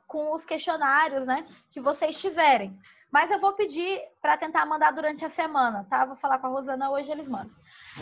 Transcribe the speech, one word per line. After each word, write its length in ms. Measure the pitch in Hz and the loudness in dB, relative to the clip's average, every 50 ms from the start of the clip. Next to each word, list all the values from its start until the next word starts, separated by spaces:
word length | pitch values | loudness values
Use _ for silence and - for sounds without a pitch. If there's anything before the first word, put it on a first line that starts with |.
| _ | _
com 280 | - - 302 302 302 311 | -10 -6 -4 -4 -4 -4
os 100 | 320 - | -6 -6
questionários, 800 | - 320 311 - 349 320 320 285 269 277 302 320 302 277 269 262 | -6 -6 -4 -2 -2 -2 0 2 4 4 4 4 2 0 -2 -2
né, 220 | 254 254 302 - - - - _ _ | -2 -2 -2 -4 -8 -18 -20 _ _
que 100 | - 285 | -10 -4
vocês 400 | 247 277 302 - 330 311 311 - | -2 -2 0 0 0 -2 -2 -2
tiverem. 580 | - 381 311 339 320 285 262 220 196 196 190 - - - _ _ _ _ | -4 -2 2 4 6 6 6 6 2 -4 -12 -16 -20 -20 _ _ _ _
Mas 220 | 269 294 330 - | 2 2 4 4
eu 80 | 415 - | 2 2
vou 140 | 381 403 392 | 2 2 2
pedir 480 | 415 415 320 277 320 349 381 392 - - - _ _ | 2 -2 -2 -2 -4 -4 -2 -4 -6 -8 -12 _ _
pra 140 | - 294 302 | 0 0 0
tentar 300 | 302 330 - - 311 302 | 0 0 -2 0 0 0
mandar 260 | 302 311 302 311 302 | 0 2 2 2 2
durante 320 | 269 311 302 302 302 294 320 | 2 2 -2 -4 -4 -4 -6
a 60 | 302 | -6
semana, 580 | - 349 320 320 294 269 247 233 220 202 190 202 | -4 -4 -4 0 2 2 2 2 0 -4 -4 -2
tá? 160 | 269 262 262 | 0 0 0
Vou 120 | 262 269 | 0 -2
falar 200 | - - 277 262 262 | -4 -2 0 0 0
com 80 | 262 | 0
a 20 | 254 | -2
Rosana 420 | 254 269 262 277 269 262 277 269 | -4 -4 -4 -4 -4 -2 -2 -2
hoje, 180 | 277 277 285 285 | -2 -2 -4 -4
eles 200 | 302 302 294 269 | -6 -8 -6 -6
mandam. 260 | 233 190 107 - - _ _ _ - - - - - - | -8 -8 -8 -10 -18 _ _ _ -20 -20 -20 -18 -16 -14